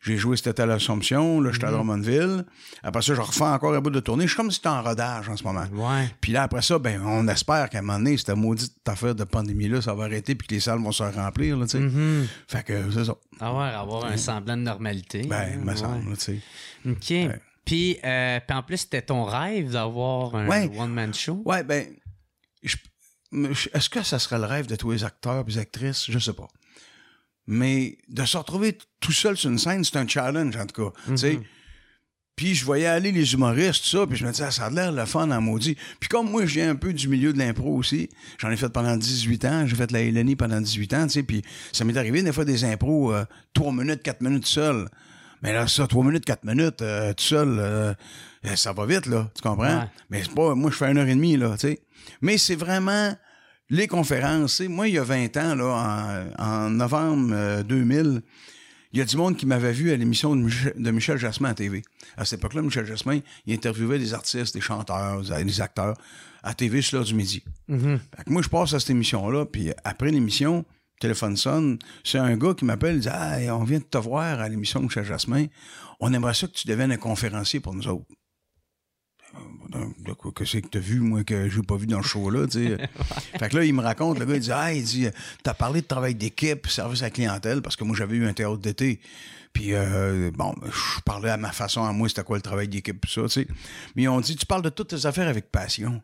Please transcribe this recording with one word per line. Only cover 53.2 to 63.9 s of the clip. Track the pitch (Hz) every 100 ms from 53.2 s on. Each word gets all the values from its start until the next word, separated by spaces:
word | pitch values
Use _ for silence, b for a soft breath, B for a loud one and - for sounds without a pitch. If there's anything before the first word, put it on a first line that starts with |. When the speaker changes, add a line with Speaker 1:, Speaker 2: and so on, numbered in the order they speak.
| b b b b _
Speaker 1:
les | 151 214
conférences, | 175 151 135 139 156 143 -
tu |
sais. | 185
Moi, | 170 214
il | 175
y |
a |
vingt | 123 131 120 147
ans, | 160
là, | 147 127 120 113 104 107 101 92 -
en, |
en | 107 110 107
novembre, | 113 120 151 160 151 127
euh, | 104 104 104
deux | 101 131
mille, | 120 143 160 127 - B B B B B B
il | 123
y |
a | 127
du | 139
monde | 180 175
qui | 135
m'avait | 127 123
vu | 120 170
à | 143
l'émission | 117 113 151 143
de |
Mich-, | 117 117 131 -
de | 113
Michel | 113 110 139
Jasmin | 117 107 135
à | 113
T | 101
V. | 98 - B B B
À | 104
cette | 101
époque-là, | 107 139
Michel | 151 127 110
Jasmin, | 107 131 147 139 B -
il |
interviewait | 110 120 110 113